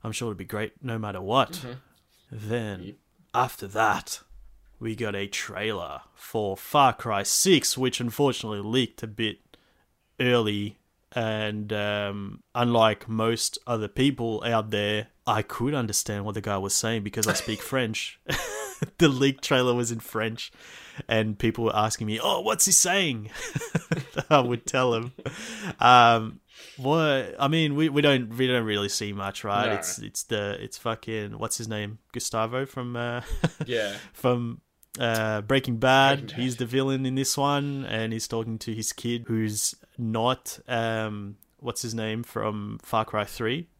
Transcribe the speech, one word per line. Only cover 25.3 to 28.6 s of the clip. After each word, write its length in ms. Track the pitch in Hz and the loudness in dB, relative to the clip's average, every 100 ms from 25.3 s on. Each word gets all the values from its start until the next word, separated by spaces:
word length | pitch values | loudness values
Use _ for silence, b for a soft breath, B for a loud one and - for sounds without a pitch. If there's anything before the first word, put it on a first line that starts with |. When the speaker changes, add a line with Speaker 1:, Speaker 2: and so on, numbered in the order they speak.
| 196 226 220 202 - | -10 -12 -10 -10 4
Speaker 1:
Um, 600 | 123 123 120 117 110 - _ B B - | 10 10 10 6 2 -10 _ B B -4
what, 580 | 131 160 156 135 101 - | 0 2 4 2 -2 0
I 80 | 139 | 2
mean, 280 | 160 156 | 4 2
we, 140 | 143 160 | 2 2
we 120 | 139 | 4
don't, 340 | 143 135 113 | 6 4 0
we 120 | 117 127 | 0 2
don't 180 | 123 | 4